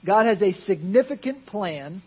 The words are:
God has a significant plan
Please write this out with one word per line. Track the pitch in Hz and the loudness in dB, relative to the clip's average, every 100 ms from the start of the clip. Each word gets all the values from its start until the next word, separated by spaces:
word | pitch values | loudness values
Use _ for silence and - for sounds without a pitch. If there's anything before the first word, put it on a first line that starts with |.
God | - 208 226 | 2 4 4
has | 202 | 4
a | 202 | 2
significant | 180 - 180 175 220 269 277 254 269 - | 0 -4 -4 2 2 2 -4 -6 -8 -10
plan | 208 185 151 139 180 | -8 -6 -6 -10 -14